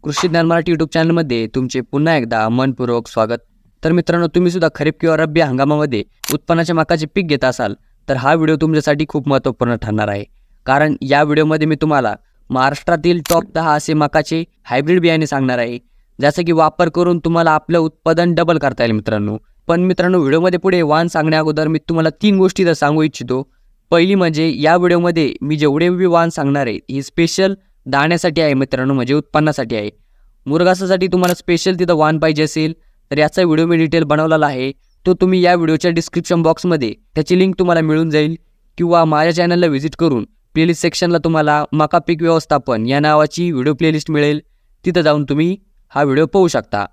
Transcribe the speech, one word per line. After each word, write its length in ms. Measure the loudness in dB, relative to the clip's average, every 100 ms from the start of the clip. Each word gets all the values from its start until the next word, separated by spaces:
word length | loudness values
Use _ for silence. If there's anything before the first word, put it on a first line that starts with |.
कृषी 240 | -8 -4 -2
ज्ञान 180 | 0 2
मराठी 260 | 0 0
YouTube 200 | -2 -2
चॅनलमध्ये 520 | 0 0 0 0 -2 -2
तुमचे 260 | -4 -4 -6
पुन्हा 320 | -4 -2 0 0
एकदा 320 | 0 -2 -2
मनपूर्वक 600 | 0 -2 -2 -4 -4 -4
स्वागत. 300 | -4 -2 -2 _ _ _ _
तर 100 | 0
मित्रांनो, 340 | 0 0 -2 0
तुम्ही 240 | 0 0
सुद्धा 180 | 0 -2
खरीप 200 | 0 -4 -2
किंवा 160 | 0 0
रब्बी 240 | 0 0
हंगामामध्ये 640 | 0 0 0 0 0 -4 -6 _ -6
उत्पन्नाच्या 400 | -6 -2 -2 0
मकाचे 320 | -2 0 -2 -2
पीक 200 | -4 -2
घेत 180 | 0
असाल, 300 | -2 -2 -6 -6 _ _ -6
तर 80 | -2
हा 180 | 2
व्हिडिओ 220 | 2 2 0
तुमच्यासाठी 500 | 0 0 0 -2 -2
खूप 200 | -4 0
महत्त्वपूर्ण 460 | 0 0 -2 -2
ठरणार 340 | -2 -2 -4 -2
आहे. 160 | -6 -10 _ _ _ -2
कारण 280 | 0 2 -2
या 200 | 0 2
व्हिडिओमध्ये 440 | 2 2 2 0 0
मी 100 | 0
तुम्हाला 380 | 0 0 0 -6 _ _ _
महाराष्ट्रातील 680 | 0 0 -2 -2 0 0 -2 0
टॉप 200 | -2 -2
दहा 200 | -4 0
असे 200 | -2 0
मकाचे 480 | 0 0 0 -2 -6 -6 _
हायब्रिड 360 | -4 -4 2 2
बियाणे 260 | 2 0 -2
सांगणार 320 | -2 -2 -2
आहे, 200 | -4 -8 _ _ _ -2
ज्याचा 240 | 0 0
की 100 | 0
वापर 360 | 2 2 2 -2
करून 300 | 2 0 0
तुम्हाला 320 | 0 0 2
आपलं 280 | 0 0 0
उत्पादन 560 | 0 _ -2 0 2
डबल 240 | 2 2 0
करता 260 | 0 -2
येईल 100 | -2
मित्रांनो. 420 | 0 -2 -4 -4 -6 _ _ -4
पण 120 | 0
मित्रांनो, 380 | 0 0 2 2
व्हिडिओमध्ये 400 | 2 2 2 0
पुढे 240 | 0 0
वाण 240 | 2 0 0
सांगण्या 300 | -2 0 0
अगोदर 300 | 0 -2 -2
मी 100 | -2
तुम्हाला 320 | -2 -2 -2 0
तीन 160 | 0 4
गोष्टी 240 | 2 2
इथं 120 | 0
सांगू 280 | 2 0 0
इच्छितो. 440 | -2 -4 -6 -6 -6 _ _ _ _
पहिली 240 | 2 4
म्हणजे 380 | 2 0 0 -2 0
या 200 | 2 4
व्हिडिओमध्ये 560 | 4 2 2 0 -2 -4
मी 140 | -6 0
जेवढे 340 | 0 2 0
बी 160 | 2 2
वाण 220 | 2 0
सांगणार 380 | -2 -2 -2 -2
आहे, 120 | -6 _
हे 120 | -10
स्पेशल 520 | -8 -2 -2 0 -2 -2 _ _ -4
दाण्यासाठी 540 | -2 0 0 -2 0
आहे 140 | 0
मित्रांनो, 400 | 0 -2 -2 -2
म्हणजे 200 | -2 0
उत्पन्नासाठी 600 | -2 0 0 0 -2 -4 -6
आहे. 140 | -6 _ _ _ _ _ -4
मुरघासासाठी 600 | 0 2 0 0 0 0
तुम्हाला 280 | 0 0
स्पेशल 400 | -2 -2 -2 0 -2
तिथं 160 | 0
वाण 240 | 2 2 2
पाहिजे 240 | 0 0
असेल, 300 | -2 -2 -4 -6 _ _ _
तर 80 | 0
याचा 240 | 0 2
व्हिडिओ 240 | 0 2 2
मी 100 | 2
डिटेल 280 | 2 0
बनवलेला 420 | 0 0 2 2 0
आहे, 240 | -2 -6 -8 _ _ -2
तो 80 |
तुम्ही 260 | 0 2 2
या 140 | 2
व्हिडिओच्या 360 | 2 2 0 0
डिस्क्रिप्शन 520 | -2 -2 -6 -2 0
बॉक्समध्ये 500 | 2 0 0 -2 -2 -8 _
त्याची 240 | -6 0 2
लिंक 160 | 2 2
तुम्हाला 220 | 0 2
मिळून 300 | 2 0 0
जाईल, 240 | 0 0 -4 _ _ _ -6
किंवा 260 | 0 2
माझ्या 300 | 2 2 0
चॅनलला 320 | 0 0 2 2
व्हिजिट 300 | 0 -4 -2
करून 280 | 0 0 -4 _ _
प्लेलिस्ट 280 | -2 0 0
सेक्शनला 360 | -2 -2 0 0
तुम्हाला 440 | 0 0 2 0 0
मका 260 | -2 0 0
पीक 240 | 0 -2
व्यवस्थापन 640 | 0 0 0 -2 0 -4 0
या 140 | 0
नावाची 500 | 2 2 2 0 -4
व्हिडिओ 220 | -2 -2
प्लेलिस्ट 360 | 0 0 -2 -2
मिळेल, 300 | -2 0 -2 -8 _ _ _
तिथं 160 | -2 0
जाऊन 240 | 2 0
तुम्ही 320 | 0 0 0 -2 _ _ _
हा 100 | -2
व्हिडिओ 240 | 0 2 2
पाहू 220 | 2 2
शकता. 360 | 0 -4 -6 -6